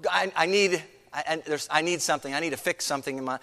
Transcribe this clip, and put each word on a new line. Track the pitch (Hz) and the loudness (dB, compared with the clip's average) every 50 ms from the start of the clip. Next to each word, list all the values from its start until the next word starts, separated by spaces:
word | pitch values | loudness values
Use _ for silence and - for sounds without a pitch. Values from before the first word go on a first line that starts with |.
| 170 180 | -2 2
I, | 180 185 190 190 - | 2 2 2 2 2
I | 156 165 | 2 2
need, | 180 196 208 202 185 175 160 160 - - - _ - | 4 6 4 6 4 4 0 -2 -6 -20 -20 _ -10
I, | - 147 151 | -8 -6 -2
I, | 151 160 | -2 -2
there's, | 160 - 151 151 143 - - | -2 -2 -4 -4 -4 -2 2
I | 147 156 | 2 2
need | 160 175 175 156 | 2 2 0 0
something. | - - 151 139 - 139 135 | 0 0 0 -2 -2 -4 -4
I | 147 | -2
need | 165 160 | -2 -2
to | 135 | -4
fix | - - 180 - - - | -2 -2 -4 -4 -2 -2
something | - 143 139 - 147 135 | -4 -4 -4 -4 -6 -6
in | 135 131 | -4 -4
my," | 131 131 131 | -4 -6 -6